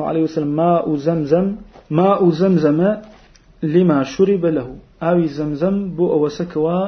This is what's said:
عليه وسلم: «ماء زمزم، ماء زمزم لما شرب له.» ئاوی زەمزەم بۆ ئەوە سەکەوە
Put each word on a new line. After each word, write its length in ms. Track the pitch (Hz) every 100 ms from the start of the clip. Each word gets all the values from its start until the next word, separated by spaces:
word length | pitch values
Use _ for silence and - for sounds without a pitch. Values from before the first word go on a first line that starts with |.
| 151
عليه 160 | 160
وسلم: 280 | 160 160 147 147
«ماء 340 | 170 170 - 151
زمزم، 520 | 143 165 147 160 196 202 - - -
ماء 400 | 156 190 196 185
زمزم 500 | 156 190 180 151 151 185 214 - - - _ _ _
لما 360 | 160 160 180 143
شرب 420 | 131 - 190 196 170
له.» 220 | 151 123 127 - -
ئاوی 240 | 165 175 165 139
زەمزەم 380 | 151 147 175 196 196 156
بۆ 80 | 175
ئەوە 160 | 156 147 147
سەکەوە 420 | 175 156 156 175